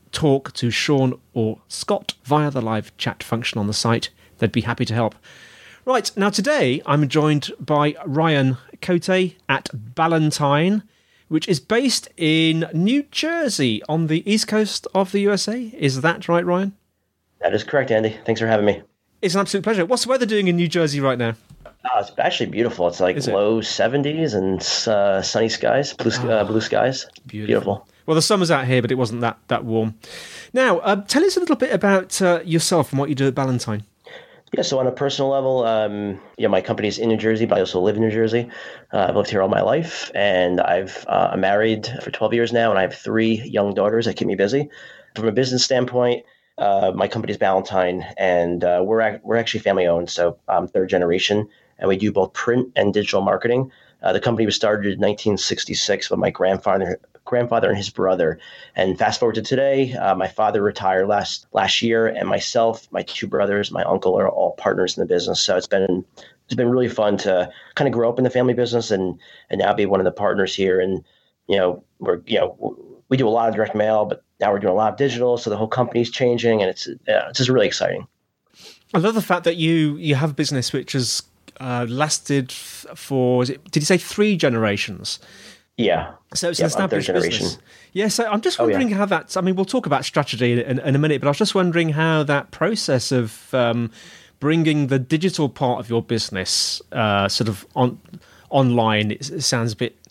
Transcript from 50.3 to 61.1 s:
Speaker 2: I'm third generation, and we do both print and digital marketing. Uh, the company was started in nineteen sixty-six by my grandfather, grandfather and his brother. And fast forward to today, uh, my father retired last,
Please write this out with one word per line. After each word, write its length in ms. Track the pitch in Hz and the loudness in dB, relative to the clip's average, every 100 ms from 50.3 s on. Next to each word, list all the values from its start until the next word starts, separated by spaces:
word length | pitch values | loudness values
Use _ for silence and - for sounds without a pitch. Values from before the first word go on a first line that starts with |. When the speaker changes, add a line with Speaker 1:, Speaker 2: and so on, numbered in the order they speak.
| - - | -2 -2
Speaker 2:
I'm 180 | 90 90 | -2 0
third 220 | 98 92 | -2 0
generation, 600 | 92 87 92 - 104 101 _ _ - | 2 2 0 0 0 -2 _ _ -4
and 100 | 95 | -2
we 80 | 95 | 0
do 140 | 107 | 0
both 220 | 98 92 | 0 -2
print 400 | - - 123 127 | -2 -2 0 0
and 180 | - 104 | 0 0
digital 280 | 104 98 98 | 0 0 0
marketing. 500 | 98 95 117 123 135 _ _ _ | 0 -2 0 -2 -2 _ _ _
Uh, 100 | 95 | -2
the 80 | 98 | 0
company 260 | 123 113 107 | 0 0 0
was 100 | - | 0
started 380 | 107 104 101 | 0 0 -2
in 40 | 80 | 0
nineteen 380 | 104 104 107 98 | 0 0 -2 0
sixty-six 720 | - 104 - - - 98 - | -2 -4 -6 -4 -2 -2 -2
by 80 | 95 | -2
my 140 | 95 | -2
grandfather, 680 | - 92 95 104 95 90 92 _ - | 0 0 0 0 0 -2 -6 _ -16
grandfather 440 | - 123 120 117 104 | -4 -2 0 0 0
and 80 | 101 | 0
his 140 | 98 | -4
brother. 480 | - 95 92 80 82 - - - - | -2 0 2 0 -2 -10 -20 -10 -2
And 220 | 95 90 | -2 0
fast 220 | 107 - | 0 0
forward 140 | 117 | 0
to 80 | 110 | -2
today, 500 | 107 131 139 135 127 | -2 0 2 2 0
uh, 200 | 120 98 | 0 0
my 120 | 92 95 | 0 -2
father 360 | - 107 107 | 0 0 2
retired 440 | 101 - 95 92 | 0 0 0 2
last, 400 | 98 | 2